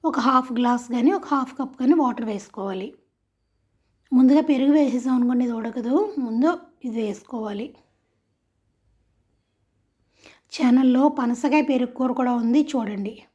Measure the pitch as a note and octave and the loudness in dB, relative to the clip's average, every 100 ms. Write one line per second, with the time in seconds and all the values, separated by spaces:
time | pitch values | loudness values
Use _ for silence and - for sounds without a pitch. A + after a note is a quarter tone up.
0 | E4 C#4+ B3 B3+ B3+ A#3+ B3 B3 A#3+ A#3+ | -2 0 2 2 0 -2 0 0 -2 0
1 | C4 G4 - C#4 C4 - C4 - B3+ E4 | 2 0 -2 -4 -4 -8 -10 -2 2 2
2 | B3+ B3 A3+ G3+ - - G3 F#3 G#3+ - | 2 -2 -8 -8 -10 -10 -8 -8 -12 -16
3 | _ _ _ _ _ _ _ _ _ _ | _ _ _ _ _ _ _ _ _ _
4 | _ B3+ B3+ D4 D4+ C4+ C4+ D4+ C#4 A#3+ | _ 4 6 4 2 0 2 4 2 0
5 | B3+ B3+ A#3+ B3 B3 A3+ A3+ B3 A#3 D4 | -2 0 0 0 -2 -4 -8 -6 -2 0
6 | G#4 D4 A#3+ A3+ D4+ - - _ B3+ A3+ | 0 -4 -4 0 0 0 -10 _ -8 -6
7 | G#3+ G3+ - A#3+ G#3+ G3+ A#3+ _ _ _ | -6 -8 -12 -10 -8 -8 -12 _ _ _
8 | _ _ _ _ _ _ _ _ _ _ | _ _ _ _ _ _ _ _ _ _
9 | _ _ _ _ _ _ _ _ _ _ | _ _ _ _ _ _ _ _ _ _
10 | _ _ - _ _ - B3+ B3+ B3+ B3+ | _ _ -20 _ _ -2 4 4 4 4
11 | D4 C#4+ A#3+ A#3+ C#4+ D4+ D4 B3+ B3 - | 2 2 -4 -2 0 2 2 0 -2 -2
12 | B3+ B3+ B3 A#3+ A#3 C#4+ D4 B3+ G#3+ G3+ | -2 0 -2 0 2 2 0 -2 -4 -6
13 | G3+ A#3+ _ | -8 -12 _